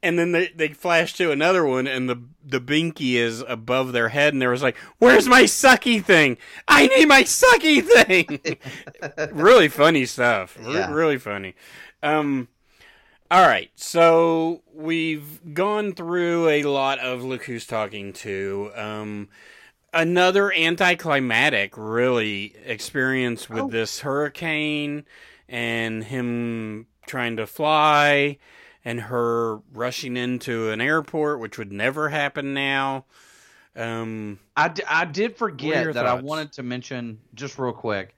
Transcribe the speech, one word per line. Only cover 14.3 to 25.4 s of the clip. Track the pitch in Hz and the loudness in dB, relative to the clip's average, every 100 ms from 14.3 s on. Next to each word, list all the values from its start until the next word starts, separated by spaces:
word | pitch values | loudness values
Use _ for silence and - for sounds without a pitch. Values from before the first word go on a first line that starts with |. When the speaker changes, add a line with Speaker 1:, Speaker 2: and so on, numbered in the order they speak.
| 165 165 170 _ | 2 -2 -6 _
Speaker 1:
we've | 156 156 165 160 156 147 151 170 | -14 -6 -4 -4 -6 -10 -20 -12
gone | 147 196 214 208 | -4 -2 -2 -4
through | 180 170 175 170 170 165 | -6 -6 -4 -2 0 2
a | 147 | 2
lot | 143 139 135 135 | 0 -2 -2 -2
of | 127 127 | -6 -8
Look | 127 127 - | -8 -10 -10
Who's | 120 - | -12 -6
Talking | 113 104 104 101 | -6 -6 -8 -14
Too. | 95 110 98 98 98 101 101 | -14 -10 -8 -6 -8 -10 -10
Um, | 107 107 107 104 101 _ - - _ _ _ | -10 -10 -10 -12 -14 _ -20 -20 _ _ _
another | 165 165 180 180 190 202 | -2 0 2 2 2 0
anticlimactic, | 190 165 170 185 175 170 139 131 113 143 123 98 - | 0 -2 0 0 0 0 -2 0 2 2 0 -4 -6
really, | 110 113 123 123 110 101 101 - - | -6 0 0 0 -2 -6 -10 -16 -12
experience | 110 - - 131 131 123 117 - | -12 -8 -4 -2 0 -2 -6 -8
with | 113 | -8
Speaker 2:
Oh. | 110 | -4
Speaker 1:
this | 117 110 - | -4 -4 -6
hurricane | 147 139 147 - 170 151 151 151 147 147 147 - - _ | -6 -4 -4 -6 -6 -4 -4 -4 -6 -8 -12 -20 -20 _